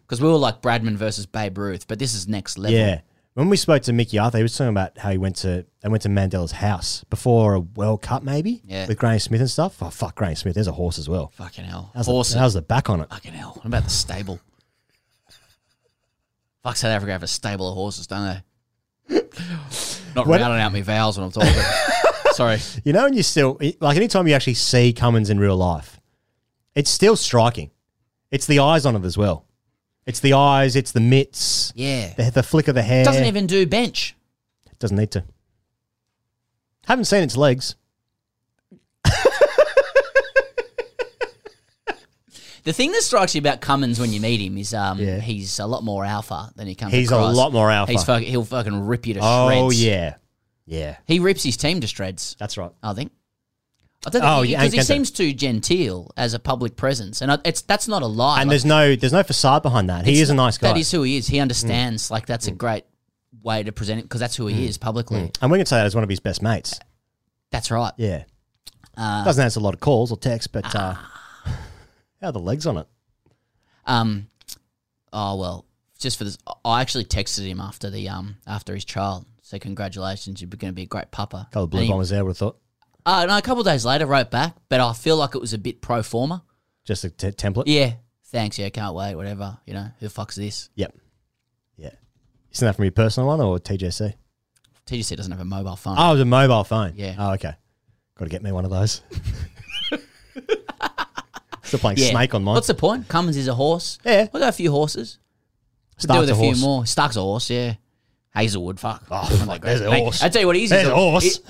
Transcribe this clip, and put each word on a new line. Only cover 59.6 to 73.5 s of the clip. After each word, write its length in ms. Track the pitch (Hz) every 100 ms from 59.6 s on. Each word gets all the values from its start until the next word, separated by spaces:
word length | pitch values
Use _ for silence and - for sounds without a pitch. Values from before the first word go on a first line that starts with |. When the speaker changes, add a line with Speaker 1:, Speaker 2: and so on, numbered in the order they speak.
Speaker 2:
behind 260 | 147 120 92
that. 160 | 87 98
He 80 |
Speaker 1:
it's 80 | 147
Speaker 2:
is 80 | 147
a 60 | 139
Speaker 1:
not, 100 | 123
Speaker 2:
nice 120 | -
guy. 140 | 104
Speaker 1:
that 60 | -
is 120 | 156
who 100 | 175
he 140 | 131 139
is. 100 | -
He 120 | 143
understands. 680 | 135 120 117 117 123 110 -
Speaker 2:
Mm. 40 |
Speaker 1:
Like, 140 | 113 -
that's 200 | 117 107
a 40 |
Speaker 2:
Mm. 60 | 87
Speaker 1:
great 280 | 120 110 _ _ _ _ _ 117
way 200 | 113 110
to 80 | 104
present 280 | 104 107 110
it 80 | -
'cause 100 | 117
that's 160 | 120 -
who 100 | 107
he 180 | 107 123
Speaker 2:
Mm. 40 |
Speaker 1:
is 80 | -
publicly. 420 | 113 113 117 110
Speaker 2:
Mm. 140 | 85 -
And 100 | 127
we 60 | 185
can 80 | 175
say 120 | 120
that 80 | 104
as 80 | 113
one 80 |
of 60 | 104
his 100 | 95
best 240 | 104 92
mates. 360 | 107 101 - - _ _ _ _ _ _ _
Speaker 1:
That's 200 | 123 -
right. 220 | 117 110 -
Speaker 2:
Yeah. 260 | 107 80 78 _ _ _ - _ _ 107
Speaker 1:
Uh, 280 | 110 104
Speaker 2:
Doesn't 200 | 104 139
answer 160 | 123 113
a 40 |
lot 100 | 104
of 60 | 90
calls 320 | 147 123 120
or 60 | 110
texts, 300 | 135 117 -
but, 180 | 110 101 104
uh, 180 | 95 92
Speaker 1:
Ah. 160 | - - - - -
Speaker 2:
<laughs> 760 | - - - _ _ _ _
how 80 | 190
are 20 |
the 80 | 117
legs 260 | 87 139 160
on 120 | 92
it? 100 | 76 _ _ _ _ _ _